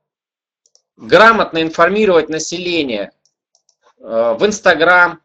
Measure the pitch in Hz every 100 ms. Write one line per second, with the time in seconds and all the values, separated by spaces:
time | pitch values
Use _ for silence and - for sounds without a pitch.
0 | _ _ _ _ _ _ _ _ _ _
1 | 110 165 226 220 170 160 160 160 170 202
2 | 208 170 151 156 - 170 175 170 139 107
3 | 92 _ _ _ _ _ _ _ _ _
4 | - 113 117 113 202 202 185 160 165 180
5 | 175 165